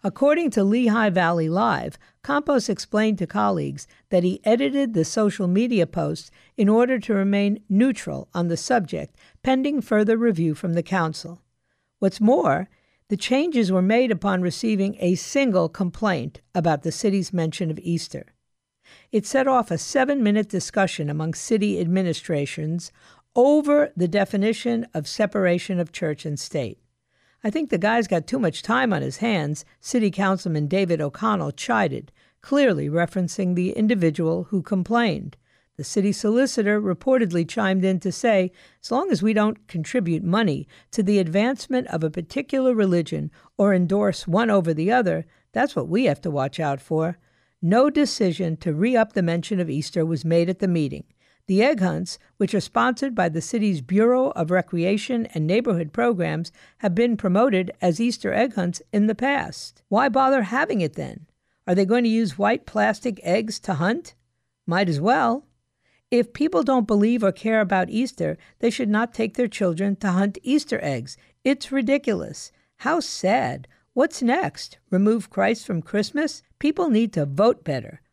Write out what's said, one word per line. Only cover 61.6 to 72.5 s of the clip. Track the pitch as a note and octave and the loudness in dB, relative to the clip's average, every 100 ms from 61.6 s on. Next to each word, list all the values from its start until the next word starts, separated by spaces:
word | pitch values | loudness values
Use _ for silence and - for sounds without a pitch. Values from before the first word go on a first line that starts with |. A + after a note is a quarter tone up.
| - | -2
Are | F#3 | 0
they | |
going | F#3+ A#3+ A#3 | 4 2 2
to | |
use | A3+ G#3+ C#3 | 2 0 0
white | G3+ B3 - | 0 0 -4
plastic | A3 G#3 G#3 B3+ F#3+ | 0 0 0 -6 -6
eggs | - G3 A3 - | 0 0 -2 -8
to | - | -6
hunt? | D3+ F3 C4+ - _ _ _ _ _ - | -2 0 -2 -6 _ _ _ _ _ -4
Might | F3 G3 | 0 0
as | C#3+ | 0
well. | F#3 C4 A#2 C4 _ _ _ _ _ _ _ | 2 2 2 -2 _ _ _ _ _ _ _
If | A#3+ A#3+ | 0 0
people | - D#4 F4+ | -2 0 2
don't | C4+ C4 G#3 | 2 2 2
believe | G#3 G#3+ A#3+ G3+ | 2 4 2 0
or | |
care | - A3 A3 | 0 0 0
about | G3 F#3+ F3 | 2 0 0
Easter, | G#3+ B3+ - D#3+ E3 - _ | -2 -4 -4 -6 -6 -14 _
they | A#3 | -2
should | A3 A3 | 0 0
not | G#3 A#3 | 0 -2
take | - A3 | -4 -4
their | - B3 | -2 -4
children | - F#3 E3 G3 G3 | 0 -2 0 -2 -2
to | G3+ | 0
hunt | F3+ G3+ F#3+ | 0 0 -2
Easter | - D4 D4 A3+ | 0 0 0 -4
eggs. | D3+ C3 C3 - _ _ | -4 -6 -8 -16 _ _
It's | B3+ C#4 - | -2 -2 -2
ridiculous. | C4+ A#3 C#4 C#4 F#3+ - - - | -2 0 0 0 -4 -6 -12 -18